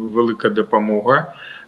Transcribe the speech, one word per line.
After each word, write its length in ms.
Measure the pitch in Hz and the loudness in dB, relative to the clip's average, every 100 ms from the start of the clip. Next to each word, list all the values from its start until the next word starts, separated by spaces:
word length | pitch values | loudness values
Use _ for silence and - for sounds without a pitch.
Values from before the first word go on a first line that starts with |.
| 110 | -4
велика 360 | 110 117 110 110 | 0 0 0 0
допомога. 840 | 104 101 110 107 104 120 143 151 - - - | 0 0 0 2 0 2 2 0 -12 -18 -20